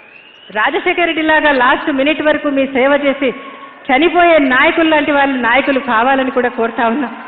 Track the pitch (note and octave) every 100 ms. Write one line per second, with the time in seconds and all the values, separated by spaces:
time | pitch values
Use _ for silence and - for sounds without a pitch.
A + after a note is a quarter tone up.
0 | - - - - - G3 A#3 E4 F4+ F4
1 | E4+ D#4+ D#4 D#4 D4+ C4+ B3 D4+ D#4+ C#4
2 | C#4+ D4+ D4+ D4 D4+ C#4 C4+ C4 C4+ C#4+
3 | C#4+ C4+ C4 - - - - - - C4
4 | E4+ E4+ F4 D#4+ C#4 B3+ D#4 E4 D#4+ D4+
5 | D4 C#4+ C#4 C4 A#3 B3+ C#4+ C4 C4 A3
6 | B3 C4+ C4 B3+ A#3+ A#3+ A3+ A3+ A#3 A#3
7 | B3 -